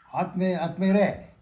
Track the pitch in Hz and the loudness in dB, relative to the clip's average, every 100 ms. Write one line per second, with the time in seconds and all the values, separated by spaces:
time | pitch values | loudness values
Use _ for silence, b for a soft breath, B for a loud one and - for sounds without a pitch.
0 | _ 156 180 185 185 170 170 180 190 202 | _ -6 -4 -2 -2 0 -4 -2 2 4
1 | 190 - - - | 2 -2 -12 -10